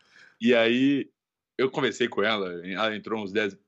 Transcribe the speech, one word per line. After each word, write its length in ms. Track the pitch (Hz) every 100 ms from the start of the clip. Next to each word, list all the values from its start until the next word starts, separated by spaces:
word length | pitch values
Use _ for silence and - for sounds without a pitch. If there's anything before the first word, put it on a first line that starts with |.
| _ - - _
E 140 | 113
aí, 560 | 120 113 123 135 139 - _ _ _ _ -
eu 140 | 131
conversei 360 | 156 127 - 123
com 140 | 107
ela, 300 | 104 107 95 87 90
ela 280 | 92 110 107
entrou 260 | 104 110
uns 80 | 98
dez, 260 | 101 104 98